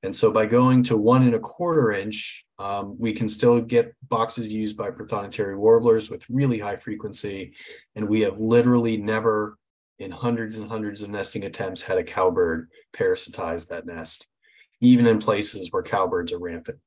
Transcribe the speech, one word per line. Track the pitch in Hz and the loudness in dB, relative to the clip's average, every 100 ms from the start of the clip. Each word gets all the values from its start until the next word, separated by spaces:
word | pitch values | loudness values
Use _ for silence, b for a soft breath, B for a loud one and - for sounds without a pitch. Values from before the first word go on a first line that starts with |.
And | 95 95 | -2 2
so | - | 2
by | 110 107 | 4 2
going | 117 127 127 | 4 6 4
to | 123 113 | 4 2
one | 107 127 | 4 6
and | 127 | 6
a | 117 | 4
quarter | 110 - 175 160 120 | -4 -6 0 2 2
inch, | 101 104 107 - - _ _ | 0 -4 -6 -8 -12 _ _
um, | 98 101 101 101 | -8 -6 -8 -6
we | 113 | -4
can | 104 110 | -2 -4
still | - 123 120 | 2 4 4
get | 113 120 117 - - | 4 2 0 -6 -6
boxes | 113 113 - 110 | -2 -2 -4 -6
used | 107 107 107 | -4 -6 -6
by | 101 | -8
prothonotary | 90 104 104 101 - 101 98 | -8 -8 -8 -8 -6 -6 0
warblers | 107 113 117 113 107 | 6 6 6 2 0
with | - - | -14 -6
really | 123 139 113 | -2 0 0
high | 104 98 | -4 -8
frequency. | - 104 104 101 104 98 92 B B B B - | -10 -10 -8 -6 -6 -8 -12 B B B B -10
And | 107 | -2
we | 107 | 0
have | 104 101 | 0 -2
literally | 110 120 120 123 117 110 | 2 4 6 4 2 -2
never, | 104 110 113 107 107 - _ _ _ _ | -2 0 0 0 -4 -10 _ _ _ _
in | 95 | -14
hundreds | 87 120 117 110 110 | -6 -4 -4 -6 -10
and | 107 | -8
hundreds | 110 104 104 | -8 -8 -8
of | 101 | -10
nesting | 101 95 110 | -6 -6 -6
attempts, | 98 - 95 92 | -10 -8 -8 -8
had | - 92 | -2 -2
a | |
cowbird | - - 92 85 87 82 - b b | -2 0 0 2 0 0 -8 b b
parasitize | - 95 90 - - 85 85 - | -4 0 0 -4 -6 -8 -6 -8
that | 85 85 | -10 -12
nest, | 85 78 - - _ b b b b | -8 -6 -6 -10 _ b b b b
even | 123 123 120 | 6 8 6
in | 110 | 4
places | 110 104 - 101 90 | 2 0 0 -4 -6
where | 95 | -6
cowbirds | 90 98 92 90 85 | -2 -2 0 -2 -4
are | 87 | -8
rampant. | 87 85 - - | -8 -10 -12 -16